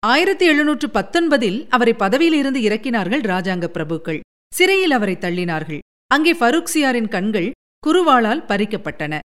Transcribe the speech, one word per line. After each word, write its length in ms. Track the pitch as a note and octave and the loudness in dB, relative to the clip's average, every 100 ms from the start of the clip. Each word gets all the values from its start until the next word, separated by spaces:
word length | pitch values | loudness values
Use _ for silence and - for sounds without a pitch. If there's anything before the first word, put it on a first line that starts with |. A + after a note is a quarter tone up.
| G#3+ | 2
ஆயிரத்தி 400 | C4+ F4+ G4 F4+ | 2 2 2 2
எழுநூற்று 420 | D4 D4+ D4+ C4+ | 4 2 0 -2
பத்தொன்பதில் 760 | G#3+ F#3+ E4+ E4+ C#4 G#3+ G3+ - | -4 -2 0 2 2 0 -4 -2
அவரை 260 | B3+ A#3 A3+ | 2 2 2
பதவியிலிருந்து 600 | G3 B3+ E4+ D#4 C4+ C4+ | 0 2 2 2 0 0
இறக்கினார்கள் 600 | G#3+ G#3+ C4+ A#3 F3+ C4 | 0 -2 -2 -2 -2 -2
ராஜாங்க 480 | G#3 F#3 F#3 F#3 E3+ | -2 -2 -2 -4 -4
பிரபுக்கள். 480 | E3+ D#3 D#3+ E3 D#3 - _ _ | -6 -6 -6 -6 -8 -10 _ _
சிறையில் 360 | - F#4 G4 F#4 | -2 2 2 2
அவரை 260 | C4 G3+ F#3 | 0 0 -4
தள்ளினார்கள். 580 | F3+ F3 F3 D#3+ D3+ D3 - _ _ | -4 -4 -2 -4 -6 -10 -12 _ _
அங்கே 280 | C#4 D#4 | 2 4
ஃபரூக் 340 | E4 A#3+ D#4+ E4+ | 4 2 2 0
சியாரின் 340 | D#4 C#4 A#3+ A3 | 0 0 0 -2
கண்கள் 420 | G3 G3+ G#3+ F3 - _ _ D4+ | -2 -2 -2 -4 -6 _ _ 0
குருவாளால் 580 | F4 E4+ B3+ A3 C#4 - | 2 4 4 4 -2 -2
பறிக்கப்பட்டன. 720 | G3+ G#3 G3 - - D3+ D3+ | -2 -2 -4 -8 -8 -6 -6